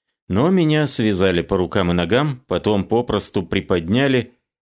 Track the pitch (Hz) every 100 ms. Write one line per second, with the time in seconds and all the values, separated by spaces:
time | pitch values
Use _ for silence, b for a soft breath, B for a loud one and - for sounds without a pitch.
0 | _ _ - 95 165 190 156 151 147 -
1 | 110 92 95 85 - 95 87 101 87 87
2 | 85 120 151 127 - 90 104 104 - 117
3 | 120 104 - 101 85 95 78 90 82 120
4 | 139 127 - _ _ _